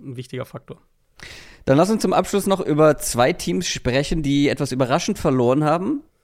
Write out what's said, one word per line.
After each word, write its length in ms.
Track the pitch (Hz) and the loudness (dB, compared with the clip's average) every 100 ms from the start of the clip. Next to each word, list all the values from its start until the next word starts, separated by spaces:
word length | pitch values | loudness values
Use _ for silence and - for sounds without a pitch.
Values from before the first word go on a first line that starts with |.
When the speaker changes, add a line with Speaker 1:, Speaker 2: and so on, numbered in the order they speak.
| 139 | -14
Speaker 1:
ein 40 | 123 | -14
wichtiger 300 | 127 127 117 | -12 -12 -12
Faktor. 320 | 143 - - _ _ _ _ - - - - - | -14 -18 -20 _ _ _ _ -20 -20 -20 -8 2
Speaker 2:
Dann 100 | 135 | 2
lass 140 | 185 | 4
uns 120 | 220 | 2
zum 120 | 190 | 0
Abschluss 340 | 185 185 202 196 | 0 0 0 0
noch 140 | 190 | -2
über 360 | - 147 156 147 | 0 4 4 4
zwei 360 | - 120 127 | -2 0 0
Teams 340 | 175 - 180 175 | 0 -4 -4 -4
sprechen, 560 | - - 127 147 170 | -4 -2 0 0 -2
die 240 | 143 143 143 | 0 2 2
etwas 240 | 113 143 | 0 -2
überraschend 480 | 127 127 147 - 214 | -2 0 0 -2 -2
verloren 460 | 160 131 120 131 151 | 0 2 2 2 2
haben 360 | 165 196 294 - _ | 0 -2 -6 -8 _